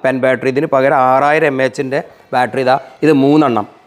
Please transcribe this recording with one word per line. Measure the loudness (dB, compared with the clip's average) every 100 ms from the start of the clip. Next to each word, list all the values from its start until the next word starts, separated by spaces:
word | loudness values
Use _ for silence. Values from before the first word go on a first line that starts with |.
pen | -2 -2 -2
battery. | 0 -2 -2
ഇതിന് | -2 0
പകരം | 2 2 2
ആറായിരം | 2 2 2 0
എം | 0 -4
എച്ചിൻ്റെ | -4 -6 -6 -8 -20 _ -4
battery | -4 -2 0
ഇതാ, | -2 -4 -2 0
ഇത് | 2
മൂന്നെണ്ണം | 2 2 2 -2 -6 -16